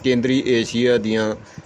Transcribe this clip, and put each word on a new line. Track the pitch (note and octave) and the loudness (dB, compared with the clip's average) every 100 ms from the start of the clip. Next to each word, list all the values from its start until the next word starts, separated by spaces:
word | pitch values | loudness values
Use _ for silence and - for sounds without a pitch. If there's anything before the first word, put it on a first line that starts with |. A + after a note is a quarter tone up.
ਕੇਂਦਰੀ | C3 B2 B2+ C3 - | 0 0 2 0 2
ਏਸ਼ੀਆ | A#2+ A2 A#2 B2 A#2+ | 0 0 0 2 2
ਦੀਆਂ | G#2+ A2 A2 G#2 - - | 0 -2 -2 -4 -10 -20